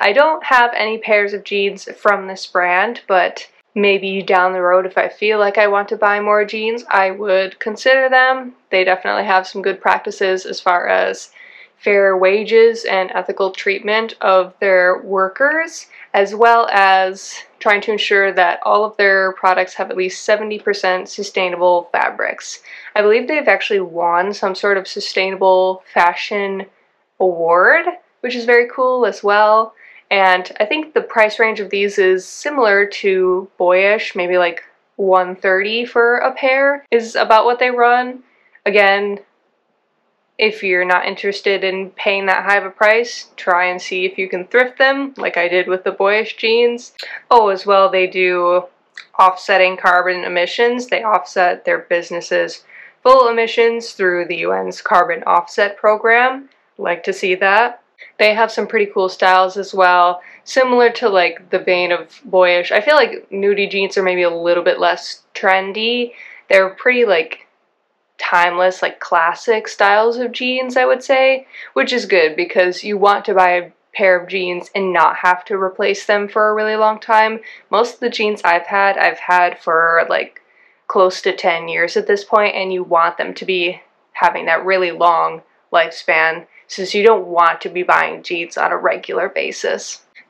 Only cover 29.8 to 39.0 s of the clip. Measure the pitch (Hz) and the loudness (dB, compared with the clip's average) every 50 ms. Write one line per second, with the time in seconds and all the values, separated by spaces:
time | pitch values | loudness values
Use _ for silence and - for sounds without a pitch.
29.8 | - - - - _ _ 202 196 190 185 185 180 185 - - - 214 208 302 311 | -20 -20 -20 -20 _ _ 0 2 4 4 2 2 -2 -6 -6 -4 -4 -2 -2 -4
30.8 | 311 - - 233 - - - 233 214 214 - - 226 220 214 214 202 185 208 196 | -6 -4 -4 -4 -4 0 2 2 2 2 2 0 0 0 -2 -4 -8 -6 -4 -2
31.8 | 202 208 202 208 190 185 185 185 185 - - - - 294 294 277 240 214 202 202 | -2 -2 0 2 2 2 2 0 -2 -8 -14 -10 -8 -6 -2 0 2 2 2 2
32.8 | 202 202 - - - 196 190 185 185 185 180 185 196 - _ - 185 175 180 185 | 0 -2 -4 -4 -2 0 0 2 2 0 0 -2 -4 -8 _ -2 2 2 4 4
33.8 | 196 202 214 220 220 - - 196 175 180 185 180 175 170 170 - - _ _ _ | 4 2 2 0 -2 -6 -6 -4 -2 0 0 0 0 0 -2 -6 -14 _ _ _
34.8 | _ _ _ - 202 190 185 185 180 180 185 185 - 196 185 185 202 208 220 233 | _ _ _ -4 0 2 2 2 2 0 -4 -4 -2 0 0 0 0 -2 -4 -4
35.8 | 240 240 - 240 233 240 240 240 240 269 262 - - 262 262 269 277 277 285 285 | -6 -2 0 2 2 2 2 0 0 -2 -2 -2 0 0 2 2 2 0 0 -2
36.8 | - _ 233 233 220 220 - - 220 214 220 220 214 233 247 247 254 254 247 240 | -2 _ -2 -2 -2 -2 -2 -2 2 4 4 6 6 4 2 0 0 -2 0 2
37.8 | 240 240 240 247 247 247 254 254 - _ _ _ _ _ _ _ _ - 190 208 | 2 2 2 2 0 -4 -8 -14 -18 _ _ _ _ _ _ _ _ 0 2 4
38.8 | 202 196 196 202 | 4 4 2 2